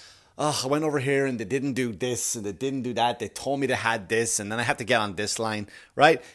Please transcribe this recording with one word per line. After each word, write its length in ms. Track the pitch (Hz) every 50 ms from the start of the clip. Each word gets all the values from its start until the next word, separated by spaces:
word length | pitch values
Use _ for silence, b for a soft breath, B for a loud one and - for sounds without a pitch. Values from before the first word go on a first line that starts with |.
| B B B B B B B -
oh, 220 | 143 151 135 - 127
I 20 |
went 180 | 135 143 151 156
over 140 | 151 143 143
here 260 | 127 139 139 139 139
and 160 | 135 123 110
they 60 | 110
didn't 260 | 90 131 139 135 143
do 200 | 117 127 127 120
this 420 | 104 82 127 123 120 - - - -
and 100 | 117 101
they 80 | 104
didn't 300 | 92 - 127 135 135 131
do 100 | 117 123
that. 280 | 110 113 120 120 117 -
They 80 | 107 98
told 300 | - - - 131 139 139
me 80 | 139
they 80 | 127 127
had 360 | - 113 117 117 110 90 82
this 280 | 113 113 117 110 - -
and 140 | 104 104
then 80 | 110 117
I 40 | 117
had 120 | 131 143 -
to 60 | 113
get 160 | 98 123 113
on 140 | 107 104 87
this 240 | 104 107 101 - -
line," 280 | 113 110 107 107 101 B B B B B B
right? 280 | 127 143 160 160 - B B